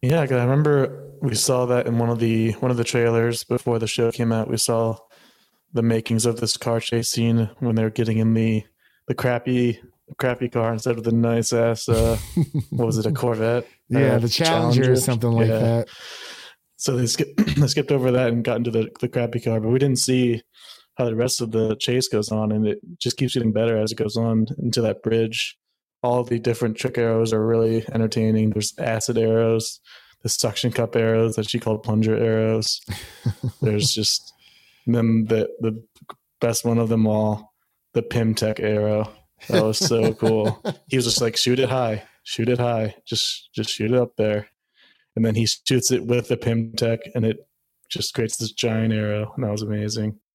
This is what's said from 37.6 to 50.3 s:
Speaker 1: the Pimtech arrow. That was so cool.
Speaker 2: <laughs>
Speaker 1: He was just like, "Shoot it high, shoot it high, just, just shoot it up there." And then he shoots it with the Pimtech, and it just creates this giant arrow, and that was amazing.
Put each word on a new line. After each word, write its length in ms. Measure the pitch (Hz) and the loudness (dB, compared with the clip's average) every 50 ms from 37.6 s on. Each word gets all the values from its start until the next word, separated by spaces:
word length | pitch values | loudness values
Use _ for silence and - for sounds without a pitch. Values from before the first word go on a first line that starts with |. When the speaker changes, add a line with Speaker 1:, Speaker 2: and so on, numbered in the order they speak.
| _ _ _ _ _ _ _ | _ _ _ _ _ _ _
Speaker 1:
the 80 | 120 | -4
Pimtech 580 | 113 - - 120 113 110 110 - - 110 107 - | -4 -2 -2 0 0 0 0 0 -2 -2 -2 -2
arrow. 520 | - 107 107 104 104 104 107 107 107 107 - _ _ _ _ _ - - | -2 0 0 0 0 0 0 0 -2 -4 -8 _ _ _ _ _ -8 0
That 160 | 113 113 110 | 2 2 2
was 140 | 110 107 - | 2 0 0
so 360 | - 160 120 117 110 113 110 | 0 0 2 2 2 2 0
cool. 500 | - - 113 110 110 104 107 107 - _ - - | 2 0 2 2 2 2 0 -2 -4 _ -8 -8
Speaker 2:
<laughs> 120 | - _ - | -8 _ -4
Speaker 1:
He 60 | - 131 | -2 0
was 80 | 120 | 0
just 160 | 117 110 - | 0 0 0
like, 140 | 123 113 110 - | 0 -2 -2 -2
"Shoot 220 | - 123 123 127 | 0 0 2 2
it 100 | 135 120 | 2 0
high, 340 | 131 131 123 113 107 107 - - _ _ _ | 0 0 0 0 -2 -4 -6 -12 _ _ _
shoot 260 | - - - 113 117 | -12 -4 -2 0 0
it 100 | 123 117 | 2 2
high, 360 | 123 120 117 113 110 107 - - _ | 2 0 0 0 -2 -4 -6 -10 _
just, 440 | - 117 107 - - - - - _ _ | -6 -4 -4 -2 -4 -6 -8 -12 _ _
just 160 | - 123 - | -8 -6 -6
shoot 200 | - - 107 110 | -4 -4 -2 2
it 60 | 123 127 | 2 2
up 180 | 123 117 _ | 2 0 _
there." 320 | - 110 107 107 104 101 - _ _ _ _ _ _ _ - _ _ _ _ _ | -2 0 0 0 -2 -4 -8 _ _ _ _ _ _ _ -20 _ _ _ _ _
And 100 | - 113 | 0 0
then 100 | 113 110 | 0 2
he 100 | 104 113 107 | 2 0 0
shoots 440 | - - _ - 135 127 - - | -2 -4 _ 0 0 2 2 2
it 140 | 127 123 - | 0 0 0
with 220 | 113 123 123 120 - | 0 -2 -2 0 -2
the 80 | 127 - | -4 -2
Pimtech, 640 | - 123 117 113 113 113 113 - 123 113 113 113 - - - | 0 -2 0 0 -2 -4 -4 -2 0 0 0 -2 -4 -8 -4
and 100 | 127 110 | -2 0
it 120 | 113 107 - - _ _ _ _ _ _ _ _ _ | 0 0 -2 -8 _ _ _ _ _ _ _ _ _
just 240 | - - 107 - - | -8 -8 -8 -6 -4
creates 240 | - 113 110 - - | -4 -4 -4 -4 -6
this 140 | 117 107 | -8 -8
giant 420 | - - - 117 110 110 110 113 110 | -6 -4 -2 -2 0 0 0 0 0
arrow, 380 | 107 107 107 104 104 107 110 - | 0 -2 -2 -2 -4 -4 -6 -6
and 80 | - 127 | -6 -4
that 80 | 107 | -4
was 100 | 104 104 | -4 -4
amazing. 580 | 107 107 107 104 104 104 101 110 107 107 104 - _ _ | -4 -4 -4 -4 -4 -4 -4 -4 -4 -6 -6 -8 _ _